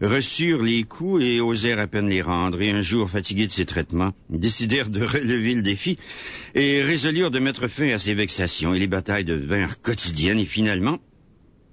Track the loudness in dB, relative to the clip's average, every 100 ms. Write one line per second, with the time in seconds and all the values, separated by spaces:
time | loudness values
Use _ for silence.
0 | 0 0 0 -2 0 2 2 2 -2 -4
1 | 0 2 4 4 2 2 0 0 0 0
2 | 0 0 2 0 0 0 2 2 2 0
3 | 0 -2 -2 -2 0 0 -2 -2 -2 0
4 | -2 -4 -6 -2 -2 0 0 0 0 -2
5 | 0 0 0 0 2 2 0 0 -2 -4
6 | -8 -16 -14 -16 -4 2 4 4 2 0
7 | 0 2 2 2 0 0 -4 -2 0 0
8 | 0 0 0 0 -2 -2 0 2 2 0
9 | 0 -2 0 -2 0 -2 -2 -4 -4 -4
10 | -4 0 2 2 0 0 0 2 0 -2
11 | _ _ _ -20 -20 _ _